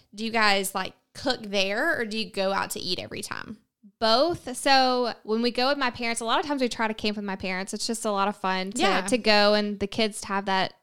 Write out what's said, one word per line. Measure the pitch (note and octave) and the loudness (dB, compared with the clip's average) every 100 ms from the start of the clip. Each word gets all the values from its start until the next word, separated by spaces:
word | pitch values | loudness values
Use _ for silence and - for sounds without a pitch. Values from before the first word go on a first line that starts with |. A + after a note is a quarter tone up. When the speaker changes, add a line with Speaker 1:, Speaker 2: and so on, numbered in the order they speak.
| _ | _
Speaker 1:
do | G3+ | -8
you | A3+ | -4
guys, | A3+ G#3 G3 F#3+ | 2 4 4 0
like, | G3 F#3 - _ | -4 -8 -12 _
cook | - A#3+ A#3+ | -6 -4 -4
there, | G#3 G3 F#3+ G#3+ E4 D#4 | -2 -2 0 0 -2 -2
or | |
do | A3 A3 | -4 -6
you | F#3+ | -6
go | G3 F#3+ | -2 -2
out | F#3+ G3 | -2 -4
to | - | -6
eat | F3+ F3+ | -6 -6
every | G2 - | -6 -10
time? | - - - G#3+ _ _ G3+ _ | -8 -10 -12 -16 _ _ -20 _
Speaker 2:
Both. | A3 A#3 E4 E4+ B3+ B3+ | 2 4 4 0 -8 -2
So | C#4+ C4+ B3+ B3 A#3+ - | 4 4 4 2 -2 -4
when | G3 A3 | -4 0
we | A#3+ | 0
go | A#3+ C4 | 2 0
with | C#4+ | 0
my | B3 | -2
parents, | A#3+ A#3 A3+ | -2 -4 -4
a | |
lot | A3+ C#4 | 0 0
of | D#4 | 0
times | C#4+ | 0
we | B3 | 0
try | - A3 | 0 -2
to | |
camp | A3 G#3+ G#3 | -2 -4 -4
with | |
my | G3+ F#3+ | -6 -6
parents. | F#3 F#3 G3 | -4 -6 -6
It's | G#3+ - | -6 -4
just | A3+ | -2
a | A3 | -2
lot | G3 G3 | 2 0
of | G3+ | 0
fun | F#3+ F#3 F#3+ | -2 -2 -2
to, | B3 | 0
Speaker 1:
Yeah. | F#4+ G3+ | 2 2
Speaker 2:
to | F#3 B3 | 2 2
go | G#3+ G#3 G#3 | 6 6 6
and | G#3 G#3 G3+ | 4 2 2
the | G3+ | 2
kids | - A3 - | 2 0 -2
to | - | -4
have | G3 G3 | -4 0
that | F#3+ F3+ - | 0 0 -4